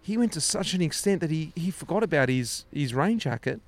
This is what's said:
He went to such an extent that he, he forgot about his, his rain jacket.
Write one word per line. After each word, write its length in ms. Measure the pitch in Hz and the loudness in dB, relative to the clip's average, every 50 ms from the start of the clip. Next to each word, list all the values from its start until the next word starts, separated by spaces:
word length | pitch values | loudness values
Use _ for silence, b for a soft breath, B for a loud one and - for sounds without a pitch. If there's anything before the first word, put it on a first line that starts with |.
He 160 | _ - 214 | _ -2 0
went 160 | 226 240 220 - | 2 2 2 0
to 80 | 156 | -2
such 320 | 135 - - - 190 147 - | -2 -2 0 -2 -2 0 0
an 80 | 180 | 2
extent 400 | 175 151 - - - 202 196 170 | 0 0 0 0 0 2 2 2
that 100 | 165 156 | 2 0
he, 220 | 160 160 160 151 - | 0 -2 -2 -4 -6
he 160 | 175 165 190 | -4 -4 -4
forgot 320 | 180 - - - 170 208 226 | -4 -6 -6 -2 0 0 2
about 240 | 180 160 147 135 | 4 4 4 4
his, 380 | 127 127 127 123 113 - - - - - | 4 4 2 0 -2 -6 -8 -10 -8 -4
his 200 | 147 147 127 117 | -2 -2 0 0
rain 260 | 131 147 196 233 226 | 2 2 2 2 0
jacket. 420 | - 135 117 113 - - 131 113 - | 0 -2 -4 -2 -2 -4 -4 -4 -10